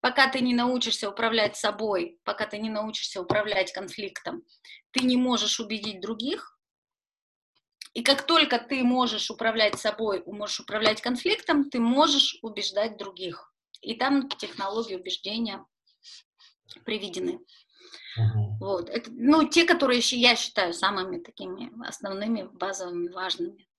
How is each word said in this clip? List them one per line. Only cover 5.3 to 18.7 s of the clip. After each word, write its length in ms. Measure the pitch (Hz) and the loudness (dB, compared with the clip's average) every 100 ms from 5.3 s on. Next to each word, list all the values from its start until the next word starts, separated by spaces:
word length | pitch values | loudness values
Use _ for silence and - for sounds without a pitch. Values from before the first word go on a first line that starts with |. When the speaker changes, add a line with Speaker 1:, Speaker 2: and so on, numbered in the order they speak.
| 240 214 - | 2 0 -2
Speaker 1:
убедить 420 | 214 214 214 190 | -4 -6 -6 -8
других. 560 | 202 226 247 359 - _ _ _ _ _ _ _ _ _ _ _ _ _ - | -8 -6 -4 -6 -8 _ _ _ _ _ _ _ _ _ _ _ _ _ -10
И 80 | - | -2
как 240 | 240 277 - | 2 2 4
только 320 | 330 302 240 | 4 4 2
ты 240 | - 269 | 0 0
можешь 460 | 247 254 240 214 - | 2 2 2 0 -6
управлять 480 | 220 226 226 214 - | -2 -2 2 2 2
собой, 440 | 214 208 220 190 175 | -2 0 -2 -2 -4
можешь 340 | 208 208 - | -10 -8 -8
управлять 400 | - 214 220 214 | -4 0 2 2
конфликтом, 680 | 240 247 359 427 - 294 285 | -2 -2 0 -2 2 2 2
ты 100 | 254 | 2
можешь 580 | 233 262 302 285 - - | 2 6 6 6 2 0
убеждать 560 | 226 202 196 196 220 214 | -10 -8 -4 -2 -2 -4
других. 560 | 196 180 185 - - _ _ _ | -12 -8 -10 -10 -16 _ _ _
И 140 | - | -10
там 340 | 226 262 277 254 | -2 2 2 0
технологии 680 | - - - 196 214 220 185 | -8 -10 -6 -4 -2 -4 -8
убеждения 680 | 180 - 190 220 226 196 - _ _ _ - - _ _ - _ _ - | -8 -8 -6 -4 -4 -6 -14 _ _ _ -20 -20 _ _ -20 _ _ -14
приведены. 560 | - 214 196 180 180 - - - _ _ - - - - | -6 -6 -6 -6 -4 -6 -10 -20 _ _ -20 -20 -12 0
Speaker 2:
Мгм. 440 | 110 113 104 - | 2 2 -2 -4
Speaker 1:
Вот. 280 | 196 | -4